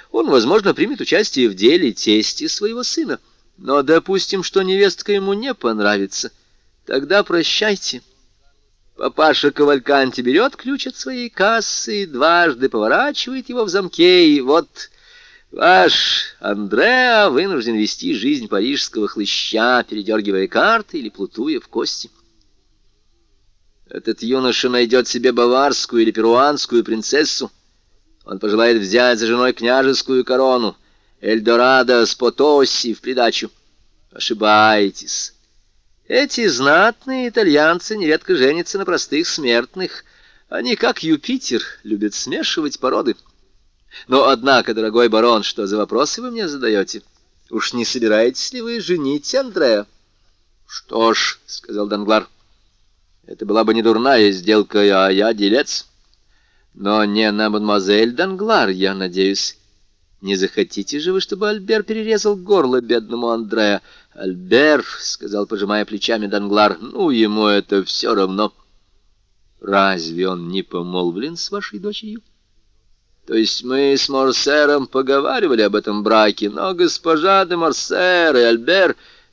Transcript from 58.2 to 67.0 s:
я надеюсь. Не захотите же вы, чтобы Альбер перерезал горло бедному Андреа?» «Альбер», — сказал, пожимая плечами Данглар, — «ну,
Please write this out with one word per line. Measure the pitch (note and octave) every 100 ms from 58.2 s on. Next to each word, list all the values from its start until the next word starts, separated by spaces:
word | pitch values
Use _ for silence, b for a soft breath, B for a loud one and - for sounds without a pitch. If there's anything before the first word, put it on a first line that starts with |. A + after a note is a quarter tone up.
| F#3+ F#3 G#3+ G#3 G#2+
я | F#2 F#2+
надеюсь. | G2 F#2+ F2+ F#2+ G2 - - _ _ _ _ _ _
Не | G2 F#2+
захотите | F#2+ - F#2+ G#2 G2 C#3+
же | E3
вы, | F#3+
чтобы | - F#3+ G#3
Альбер | G#3+ F#3+ A3
перерезал | G#3 A3 A3 G#3+ G#3 G3+
горло | F3+ G3 C3 B2+
бедному | A#2 A#2+ G#2+ A#2 A#2
Андреа?» | A2+ G#2+ A2 G#2 G2 b b b
«Альбер», — | - F#2+ F2+ F#2 A#2 D3+ C#3+ - -
сказал, | - - - G2+ G2+
пожимая | G#2 G2+ G#2 G2+
плечами | G#2 - A2+ G2+
Данглар, — | G2+ G2+ G#2 G#2 E2+
«ну, | A#2+ -